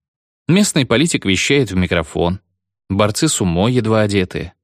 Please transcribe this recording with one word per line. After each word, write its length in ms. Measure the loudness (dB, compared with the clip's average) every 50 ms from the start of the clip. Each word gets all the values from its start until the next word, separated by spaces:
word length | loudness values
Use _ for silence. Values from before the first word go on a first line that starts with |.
| _ _ _ _ _ _ _ _ _
Местный 400 | 2 2 2 2 2 0 -2 0
политик 400 | 2 2 2 2 0 -2 -2 0
вещает 440 | 0 0 0 0 2 2 2 0 0
в 60 | 0
микрофон. 640 | -2 0 0 0 -2 -2 -4 -4 -2 -2 -2 -2 -6 -10 _ _ _ _ _ _ _ _ -4
Борцы 400 | 0 0 0 0 0 -2 -2 -2
сумо 400 | 0 0 0 0 0 0 0 0
едва 340 | 0 0 0 0 0 0
одетые. 520 | 0 0 0 -2 -2 -2 -6 -10 -10 -10 -14 _